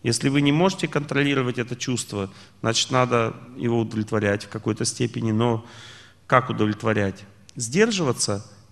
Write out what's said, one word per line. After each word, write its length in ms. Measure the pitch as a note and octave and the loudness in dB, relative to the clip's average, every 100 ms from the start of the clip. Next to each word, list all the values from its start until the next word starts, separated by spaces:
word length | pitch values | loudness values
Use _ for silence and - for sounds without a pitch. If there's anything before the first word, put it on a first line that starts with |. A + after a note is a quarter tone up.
Если 260 | A#2+ A#2 C#3+ | 0 0 2
вы 140 | C#3+ | 4
не 100 | C#3+ | 4
можете 340 | D3 F#3+ F#3+ - | 4 2 2 -2
контролировать 720 | D3+ D3 C#3 C#3+ C#3 B2 A#2+ | -2 -2 0 2 2 0 -2
это 180 | A#2 B2 | -6 -6
чувство, 540 | - A#2+ - G#2 G2 - - - | -4 -4 -4 -6 -6 -10 -20 -4
значит, 300 | A2+ A2+ - | -2 0 0
надо 440 | C3 B2 A#2+ A2+ - - C3 | 2 2 2 0 -4 -16 -6
его 240 | A#2+ A#2 | 0 0
удовлетворять 640 | A2 A2 G#2+ A2 G#2 G#2+ | 0 -2 -2 0 2 0
в 40 | - | -4
какой-то 340 | A2+ G#2+ G#2+ | -6 -4 -2
степени. 480 | A2 - A#2+ B2 A2+ | -4 -2 -4 -2 0
Но 320 | A2 A#2+ A2+ - - - - - _ - | 2 2 0 -4 -20 -20 -20 -20 _ 2
как 240 | C3 A#2+ | 2 2
удовлетворять? 720 | A#2 G#2+ G#2 B2 G#2+ G2 F#2+ - - - - | 0 0 0 0 2 0 -4 -16 -20 -18 -10
Сдерживаться? 880 | A#2 D#3 A3+ G3 D3 A2 - G2+ - - - | -2 2 2 2 0 0 -2 -4 -6 -20 -20